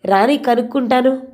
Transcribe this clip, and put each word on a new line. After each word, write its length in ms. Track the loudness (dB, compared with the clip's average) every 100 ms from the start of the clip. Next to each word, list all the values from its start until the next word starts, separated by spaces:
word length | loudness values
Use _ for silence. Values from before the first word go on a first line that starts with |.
రాని 320 | -2 2 2 0
కనుక్కుంటాను," 880 | 0 -2 -2 -4 0 2 2 -2 -8